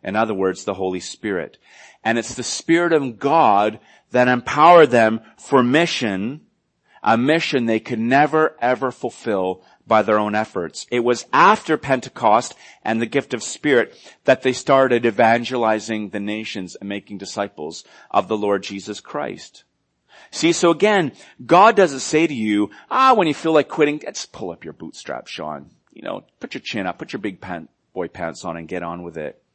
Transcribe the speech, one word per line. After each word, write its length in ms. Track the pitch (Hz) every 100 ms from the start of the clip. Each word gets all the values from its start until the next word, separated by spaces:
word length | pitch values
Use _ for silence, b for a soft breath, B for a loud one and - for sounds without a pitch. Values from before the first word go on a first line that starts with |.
In 120 | - 104
other 180 | 110
words, 320 | 98 95 90 -
the 80 |
Holy 260 | 95 92 92
Spirit. 580 | - - 110 95 78 _ b b b b
And 140 | 110 117
it's 160 | 113
the 100 | -
Spirit 480 | 117 - - 165 175
of 280 | 160 135 107
God 600 | 139 165 131 101 107 107 b b b
that 160 | 123 123
empowered 600 | 123 - 143 160 175 151
them 320 | 120 110 110 b b
for 260 | - 139
mission, 800 | 120 143 170 - 117 95 107 151 _ _ _ _ b b
a 140 | - 113
mission 520 | 131 160 - 139 117
they 120 | 110
could 200 | - 113
never, 580 | 117 135 151 156 160 -
ever 320 | 120 127 131
fulfill 720 | - 123 - - 101 92 92 b b _
by 160 | 113
their 180 | 104 107
own 140 | 104
efforts. 540 | 107 110 98 85 - -
It 120 | 123
was 240 | 120 120 -
after 460 | 131 180 214 - 151
Pentecost 760 | 135 131 - - 117 110 - - B B
and 180 | - 113
the 40 | 117
gift 280 | 139 135
of 100 | 117
Spirit 540 | - - 147 127 - B B B
that 180 | - 131
they 100 | 131
started 540 | 123 - 135 131 120 117
evangelizing 1040 | 107 113 117 117 127 113 110 107 107 104
the 100 | 104
nations 560 | 101 107 110 104 92 -
and 140 | 101
making 300 | 101 _ 101
disciples 640 | 95 - 101 - 76 82 - b b
of 180 | 101 95
the 100 | 107
Lord 260 | 101 98
Jesus 360 | - 98 95 104
Christ. 640 | - 147 - 50 - _ _ _ _ _ _ b b
See, 200 | - 165
so 200 | 165 175
again, 420 | 165 208 208 151 B B B 127
God 300 | 170 214 208
doesn't 240 | 180 135
say 260 | - 156 165
to 80 |
you, 380 | 135 107 104 104 B B
"Ah, 240 | - 262
when 140 | 240 165
you 60 |
feel 200 | 143 165
like 160 | 156 139
quitting, 300 | - 147 147
just 320 | - - -
pull 200 | - 95
up 120 | 82
your 100 | 82
bootstraps, 560 | 78 82 - - 62 -
Sean. 400 | - 78 73 - _ _
You 80 | -
know, 220 | - 98 _ _
put 160 | - -
your 60 |
chin 260 | - 110 92
up, 100 | 87
put 160 | 160
your 60 | 127
big 200 | 101 92
pant, 300 | 92 87 82 _ _
boy 140 | 95 87
pants 360 | - 82 78
on 140 | 92 85
and 100 | 80
get 160 | 90
on 200 | 85 87
with 120 | 87 80
it." 260 | 76 - _